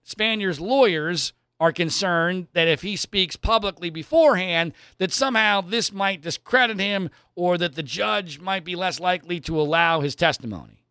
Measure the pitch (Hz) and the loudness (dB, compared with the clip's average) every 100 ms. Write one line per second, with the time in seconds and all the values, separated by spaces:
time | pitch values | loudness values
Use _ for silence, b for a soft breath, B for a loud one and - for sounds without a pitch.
0 | - - 214 220 196 147 185 269 240 160 | -12 -4 -2 -2 -2 -4 0 4 4 2
1 | 156 175 - - _ - 165 160 165 - | -2 -4 -4 -8 _ -2 0 0 -2 -2
2 | 185 170 165 185 170 170 165 156 196 190 | 0 2 0 -2 -4 0 2 2 -2 -6
3 | - 202 180 - - 226 202 180 175 160 | -4 -2 -2 -2 0 2 0 -6 -8 -8
4 | 147 320 311 196 185 170 170 - b b | 0 4 6 4 2 0 -2 -6 b b
5 | 185 - 269 226 214 202 175 226 - 196 | -2 0 0 2 2 2 0 -2 -4 -2
6 | 196 185 160 - - 254 240 208 196 202 | -2 -2 -8 -10 0 2 2 0 -2 -2
7 | 180 b b - 180 175 175 139 139 156 | -4 b b -2 0 2 0 -4 -8 -4
8 | 208 208 180 143 185 190 160 175 185 160 | -2 -2 -4 -10 -6 -6 -4 -4 -4 -2
9 | 180 180 170 175 147 160 147 165 170 165 | -2 -2 -2 -6 -2 0 2 2 2 2
10 | 143 - 165 143 120 92 57 53 _ | -2 0 0 0 -6 -12 -14 _ _